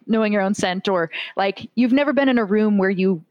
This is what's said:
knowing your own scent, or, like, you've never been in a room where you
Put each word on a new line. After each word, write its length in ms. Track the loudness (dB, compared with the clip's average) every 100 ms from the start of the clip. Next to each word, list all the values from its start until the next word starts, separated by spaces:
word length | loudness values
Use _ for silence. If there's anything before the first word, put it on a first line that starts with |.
| -2
knowing 260 | 0 0
your 80 | 0
own 140 | 0
scent, 340 | -2 -2 -2 -2
or, 220 | -2 -2 -6 -8 -4
like, 320 | -4 -4 -6
you've 180 | -2 2
never 200 | 2 2
been 160 | 2 2
in 80 | 2
a 60 |
room 340 | 2 2 2 2
where 100 | 0
you 320 | 0 0 -2 -6